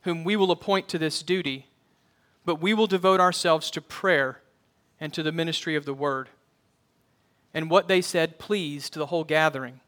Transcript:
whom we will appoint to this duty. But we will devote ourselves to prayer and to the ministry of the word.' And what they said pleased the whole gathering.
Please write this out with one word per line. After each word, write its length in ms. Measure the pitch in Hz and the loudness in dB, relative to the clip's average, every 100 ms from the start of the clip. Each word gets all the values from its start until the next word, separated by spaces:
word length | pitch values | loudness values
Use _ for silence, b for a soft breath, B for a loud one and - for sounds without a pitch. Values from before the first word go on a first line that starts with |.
whom 200 | - 170 | -4 -4
we 140 | 165 208 | -2 2
will 140 | 190 | 2
appoint 360 | 170 - 196 185 | 2 2 -2 0
to 120 | 175 | -4
this 240 | 156 - | -2 -4
duty. 440 | 151 185 147 135 - _ _ _ _ _ _ _ | -2 -2 -2 -6 -12 _ _ _ _ _ _ _
But 120 | - 160 | -6 -2
we 180 | 175 | 0
will 120 | 214 220 | 2 2
devote 340 | 190 185 190 | 2 4 6
ourselves 500 | 180 180 180 160 - | 4 2 0 0 0
to 100 | - | -10
prayer 640 | - - 190 160 131 131 _ _ _ _ _ _ | -12 -6 0 2 2 -4 _ _ _ _ _ _
and 140 | 151 | -10
to 80 | 151 | -4
the 100 | 156 | -4
ministry 420 | 165 165 156 - 156 | -2 -4 -4 -4 -4
of 100 | 143 | -4
the 80 | |
word.' 340 | 135 143 135 131 _ _ _ _ _ _ _ _ _ _ _ _ | -6 -4 -4 -8 _ _ _ _ _ _ _ _ _ _ _ _
And 160 | 156 160 | -8 2
what 180 | 180 180 | 2 4
they 140 | 190 | 2
said 360 | 180 175 160 160 | 2 0 0 -2
pleased 540 | - 208 160 143 139 | -4 -4 -4 -8 -10
the 140 | 160 147 | -8 -4
whole 180 | 170 | -4
gathering. 560 | 156 156 156 139 127 131 | 0 2 2 0 -10 -14